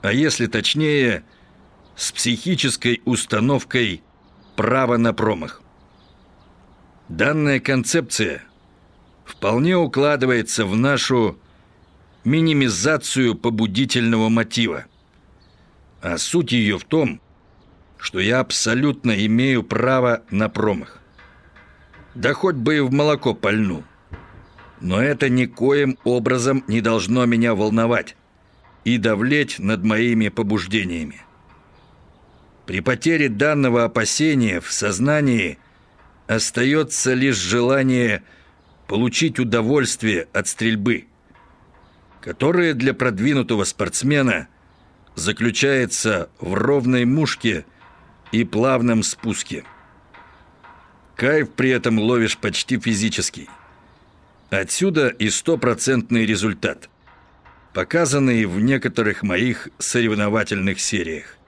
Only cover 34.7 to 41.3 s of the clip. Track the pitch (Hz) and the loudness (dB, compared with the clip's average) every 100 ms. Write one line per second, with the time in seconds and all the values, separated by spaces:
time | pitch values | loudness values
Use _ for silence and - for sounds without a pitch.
34.7 | - 101 95 135 151 139 117 87 - _ | -4 -4 0 0 2 2 2 0 -6 _
35.7 | _ _ _ - _ - 110 - - 131 | _ _ _ -20 _ -4 -2 -2 0 2
36.7 | 151 135 - 127 127 135 107 90 120 120 | 2 0 -2 0 2 2 0 0 0 2
37.7 | 135 131 127 117 104 - - - _ _ | 2 2 2 2 0 -6 -20 -20 _ _
38.7 | _ - 107 123 - 165 123 120 117 110 | _ -6 -2 0 0 -2 0 0 0 2
39.7 | 147 127 - 110 90 80 98 98 - 113 | 0 0 -2 0 -2 -2 -4 -4 -2 0
40.7 | 110 107 117 - _ _ | 0 0 -2 -6 _ _